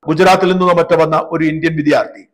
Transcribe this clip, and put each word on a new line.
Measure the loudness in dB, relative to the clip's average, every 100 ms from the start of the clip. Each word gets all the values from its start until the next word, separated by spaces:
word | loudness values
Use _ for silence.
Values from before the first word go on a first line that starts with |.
| -6
ഗുജറാത്തിൽ | 2 4 4 2
നിന്നോ | 0 2 2
മറ്റോ | 0 0
വന്ന | 0 -2 -4
ഒരു | -4 -4
ഇന്ത്യൻ | -2 -4 -4
വിദ്യാർത്ഥി | 0 0 -2 -12 _